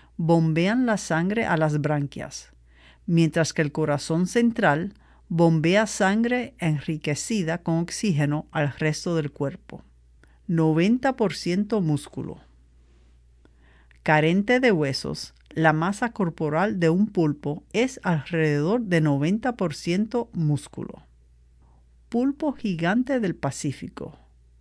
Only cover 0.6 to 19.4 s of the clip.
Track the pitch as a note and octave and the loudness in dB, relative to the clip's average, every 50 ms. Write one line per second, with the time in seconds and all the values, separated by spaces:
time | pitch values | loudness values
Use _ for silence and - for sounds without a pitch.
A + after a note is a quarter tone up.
0.6 | E3+ F#3+ A3 B3+ B3+ A#3+ A3 F#3+ - - D#3+ D#3+ E3+ F#3+ G#3 A3+ A3+ - F3+ D#3 | 2 2 2 0 0 0 0 -2 -2 -2 -2 0 0 0 -2 -2 0 0 0 0
1.6 | D#3+ D3+ D3 D3+ C#3+ D3+ D3+ D3 C#3+ C#3 - - - - - - - - - _ | 2 2 0 0 0 0 0 0 -2 -4 -6 -10 -12 -12 -14 -16 -18 -20 -20 _
2.6 | _ _ _ _ - - - _ _ - E3 E3 E3 D#3 - - - - - - | _ _ _ _ -20 -20 -20 _ _ 2 4 4 4 4 4 2 0 0 0 -2
3.6 | D#3+ C#3+ - - D#3 D3+ D3 D3 - - D#3+ E3 F#3 F3+ - A#3+ A#3+ A#3 A3+ - | -2 -2 -2 -2 -2 0 -2 -2 -2 -2 -2 0 0 0 0 2 2 2 2 2
4.6 | G#3 D#3+ C#3+ D3+ F3 G3+ - - _ _ _ _ _ - F3 D#3+ E3+ E3+ E3 D#3+ | 2 2 2 2 -2 -6 -10 -14 _ _ _ _ _ -4 2 4 4 6 6 4
5.6 | D3 E3 F#3 G#3 A3 G#3 - - G#3 F#3+ G3+ A3 A3+ A#3+ B3 B3 A#3 - - - | 4 4 4 4 2 0 0 0 2 2 2 2 2 0 0 -2 -2 -6 -8 -4
6.6 | F3+ E3 D3+ C#3+ - - D#3+ D3+ - D#3 D3 - - - A3+ G#3 F3 D#3 E3 E3+ | -2 -2 0 -2 -2 -4 -6 -4 -4 -4 -4 -4 -4 -2 -2 -2 0 -2 -2 -4
7.6 | - - E3 E3 E3+ E3+ - - - G#3+ E3+ C#3+ D3 C#3+ D3 D#3 - - - E3 | -2 -2 0 0 -2 -2 -4 -4 -2 0 0 2 0 0 0 -4 -6 -6 -4 -2
8.6 | D3 C#3+ - - D#3 D#3 D3+ - - - F3 D#3+ D3 D3 - - C#3+ C#3 - - | -2 -2 -2 -2 -2 -2 -2 -2 -4 -2 -2 -2 -2 -4 -6 -6 -6 -6 -6 -10
9.6 | _ - - - - _ _ _ _ _ _ _ _ _ _ _ _ - E3+ E3 | _ -18 -20 -20 -20 _ _ _ _ _ _ _ _ _ _ _ _ -2 0 2
10.6 | D#3+ D#3+ D#3 D#3+ E3+ G3+ A#3+ B3+ - C#4 C4 - A#3+ F#3 D#3 - - E3+ F3 F#3+ | 4 4 4 4 4 4 2 2 2 0 0 0 0 -2 -2 -4 -4 -2 -2 -2
11.6 | G#3 G#3 A#3 G#3+ F#3 D#3 D3 C#3 - - - - - - - - - - _ _ | -2 0 0 0 0 0 0 -2 -4 -8 -12 -12 -12 -12 -12 -16 -20 -20 _ _
12.6 | _ _ _ _ _ _ _ _ _ _ _ _ _ _ _ _ _ _ _ _ | _ _ _ _ _ _ _ _ _ _ _ _ _ _ _ _ _ _ _ _
13.6 | _ _ _ _ _ _ _ _ - - D#3 D3+ D#3 D#3+ F3 G3 G3+ G3+ B3 B3+ | _ _ _ _ _ _ _ _ 0 2 2 4 4 4 2 2 2 2 2 2
14.6 | C4 B3 G3+ D#3+ D3+ C#3 C3 - - - - - - - - _ _ - - D#3+ | 4 2 2 2 0 -2 -2 -4 -6 -8 -8 -8 -10 -14 -20 _ _ -10 -2 2
15.6 | D#3+ D#3+ D#3 D#3 E3 F#3 G3+ - B3 A#3 A#3 - G3 E3+ D#3 - E3 D3 D3 D#3+ | 2 4 4 2 0 -2 -2 -2 -4 -4 -2 -2 -4 -4 -4 -4 -4 -2 0 0
16.6 | F#3+ G#3+ G#3+ F#3 E3+ D#3+ E3 F#3 G#3 - - F#3 E3 D3+ C#3+ D3 - D3 D3 - | 0 0 0 0 2 2 4 4 2 2 2 2 2 2 0 -2 -4 -6 -6 -8
17.6 | - _ - G#3 B3 C4 - - - F#3+ E3+ D3+ C3 - E3+ E3 D#3+ D3+ D3 C#3+ | -8 _ -2 -2 -2 -2 -4 -4 -2 -2 -2 -2 -2 -2 -2 0 0 2 2 0
18.6 | D3 E3+ G#3+ B3+ A3+ G3 F3 E3 D#3 D#3 C#3+ C#3 C#3+ D#3+ G3 A3+ | 0 0 0 -2 0 0 2 2 2 2 2 2 0 0 0 0